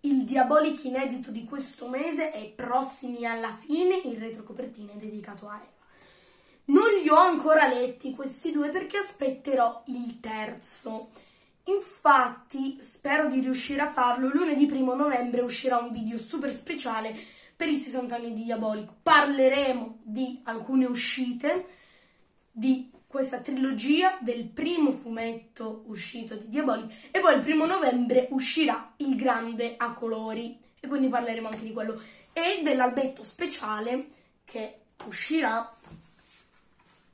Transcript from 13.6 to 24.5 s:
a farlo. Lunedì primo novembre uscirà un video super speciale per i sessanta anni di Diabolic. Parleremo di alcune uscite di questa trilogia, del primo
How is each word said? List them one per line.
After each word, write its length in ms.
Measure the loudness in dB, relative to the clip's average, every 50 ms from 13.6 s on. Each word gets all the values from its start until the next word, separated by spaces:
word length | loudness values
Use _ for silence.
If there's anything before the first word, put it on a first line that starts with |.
| -2 -4 -2 -2
a 100 | -2 -2
farlo. 380 | 2 2 2 2 4 2 0 0
Lunedì 360 | 2 2 2 2 4 4 4
primo 280 | 4 4 0 0 0 2
novembre 460 | 2 2 2 2 0 0 0 0 0
uscirà 360 | 0 -2 -4 -2 0 2 2
un 140 | 2 0 -2
video 260 | -6 -6 -6 -6 -6
super 340 | -6 -8 -8 -8 -4 -4 -4
speciale 640 | -6 -6 -8 -8 -8 -6 -4 -4 -4 -4 -4 -6 -10 -10 -14 -18 -20 -20 -20 -20 _
per 120 | _ 0 0
i 80 | 0
sessanta 380 | 0 0 -4 -4 -4 -4 -4 -6
anni 180 | -6 -6 -6 -8
di 100 | -6 -4
Diabolic. 440 | -4 -4 -2 -2 -2 -2 -4 -6 -12 -16 _
Parleremo 1000 | _ 6 6 8 6 4 4 6 6 6 6 4 2 0 0 -2 -4 -8 -12 -16 -12
di 380 | -10 -4 -4 -4 -4 -6 -10 -8
alcune 400 | -8 -8 -8 -6 0 2 4 4
uscite 840 | 4 2 -2 -2 -2 -2 -2 -2 -4 -4 -2 0 0 0 0 -2 -6 -18 -20 -20 _ _ _ _ _ _ _ _ _ _ _ _ _
di 400 | _ -2 2 2 2 2 0 -12 -18 -20 _
questa 340 | _ -4 -4 -2 -2 -4 -8
trilogia, 800 | -6 -6 -2 0 0 0 0 -2 2 2 4 6 4 4 2 2
del 260 | -4 -4 -4 -4 -6
primo 460 | -8